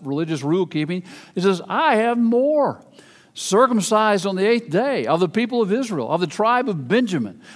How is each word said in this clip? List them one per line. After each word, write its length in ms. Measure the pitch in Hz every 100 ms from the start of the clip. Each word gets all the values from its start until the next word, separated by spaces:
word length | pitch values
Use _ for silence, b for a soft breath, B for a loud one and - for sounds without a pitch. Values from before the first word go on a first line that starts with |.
religious 400 | 139 143 165 151
rule 240 | 143 180 170
keeping, 380 | 151 151 180 - B B
he 60 | 190
says, 220 | 190 175 -
"I 300 | 220 311 220
have 220 | 233 240
more. 680 | 233 240 277 302 233 - - B B B B
Circumcised 960 | - - 196 254 233 170 214 214 202 196
on 80 |
the 120 | 185 202
eighth 240 | 233 226
day, 360 | 170 277 220 117
of 140 | 165
the 80 | 185
people 340 | 220 233 247
of 100 | 196
Israel, 380 | 233 240 165 117
of 100 | 165
the 60 | 170
tribe 420 | - 220 247 254
of 200 | 165 123
Benjamin, 520 | 226 226 160 104 - B